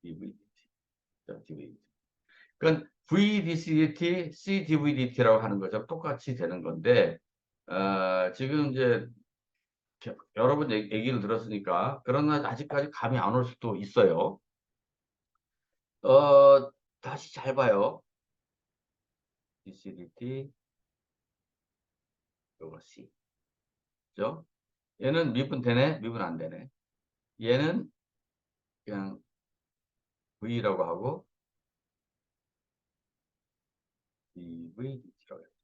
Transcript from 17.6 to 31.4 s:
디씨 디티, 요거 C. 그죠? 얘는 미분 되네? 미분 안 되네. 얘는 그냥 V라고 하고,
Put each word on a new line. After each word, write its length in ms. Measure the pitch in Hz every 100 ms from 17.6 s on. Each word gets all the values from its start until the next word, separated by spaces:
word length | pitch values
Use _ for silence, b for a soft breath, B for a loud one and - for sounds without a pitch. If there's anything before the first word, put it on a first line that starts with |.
| 127 101 113 - _ _ _ _ _ _ _ _ _ _ _ _ _ _ _ _
디씨 300 | - 92 101
디티, 560 | 92 87 _ 120 135 139 _ _ _ _ _ _ _ _ _ _ _ _ _ _ _ _ _ _ _ _ _
요거 200 | 80 80
C. 300 | _ - - _ _ _ _ _ _ _ _ _ _
그죠? 300 | - 101 160 - _ _ _ _ _
얘는 320 | 127 160 160
미분 300 | 117 135 135
되네? 360 | 120 120 143 143
미분 220 | 110 117
안 140 | 90 82
되네. 300 | 80 - - _ _ _ _ _ _ _
얘는 500 | 113 127 151 175 - _ _ _ _ _ _ _ _ _
그냥 360 | - 101 95 101 _ _ _ _ _ _ _ _ _ _ _ _
V라고 440 | 110 117 104 92
하고, 420 | 85 85 117 156 - _